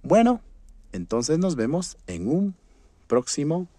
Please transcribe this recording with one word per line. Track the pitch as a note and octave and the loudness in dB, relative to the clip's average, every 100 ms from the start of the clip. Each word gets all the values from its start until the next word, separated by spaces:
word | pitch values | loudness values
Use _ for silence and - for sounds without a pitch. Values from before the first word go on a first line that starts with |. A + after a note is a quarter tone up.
Bueno, | B2+ G3+ A#3 A#3+ - - - - - | 4 6 6 2 -6 -20 -20 -20 -12
entonces | F#2+ F2 A#2 B2 D#3+ | -10 -4 -2 0 0
nos | F#3 C#3+ | 0 0
vemos | A2+ E3+ F3+ - - | -2 -2 -6 -14 -12
en | F2 G2 | -6 -2
un | E3+ G3+ F3+ _ _ _ _ _ | 0 -2 -6 _ _ _ _ _
próximo | A#2+ B2 - D3 E3+ F3+ | 0 0 -4 -2 -2 -6